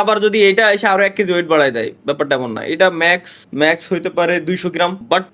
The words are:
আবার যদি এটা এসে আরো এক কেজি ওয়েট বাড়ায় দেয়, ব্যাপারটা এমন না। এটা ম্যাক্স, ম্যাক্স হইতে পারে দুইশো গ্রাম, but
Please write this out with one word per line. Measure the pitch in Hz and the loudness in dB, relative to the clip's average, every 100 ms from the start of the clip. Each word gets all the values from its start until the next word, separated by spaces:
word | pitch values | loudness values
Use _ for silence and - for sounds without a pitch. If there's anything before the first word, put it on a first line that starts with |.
আবার | 208 214 | 2 2
যদি | 208 214 196 | 2 2 2
এটা | 190 220 202 | 4 2 2
এসে | 214 | 2
আরো | 190 196 | 2 0
এক | 196 | 0
কেজি | 190 | -2
ওয়েট | 175 170 | 0 2
বাড়ায় | 156 139 117 | 2 2 0
দেয়, | 107 98 127 | -6 -6 -6
ব্যাপারটা | 143 143 139 | -2 0 -2
এমন | 123 110 | -4 -8
না। | - | -4
এটা | 160 185 | 0 2
ম্যাক্স, | 165 170 180 - - - | 2 0 0 -4 -14 -10
ম্যাক্স | 139 151 165 - | 0 0 0 -2
হইতে | 175 175 - | -4 -4 -2
পারে | 175 175 160 | 0 0 -2
দুইশো | 180 180 | -4 -4
গ্রাম, | 170 175 190 117 | -2 -2 -4 -2
but | 175 190 | -2 -2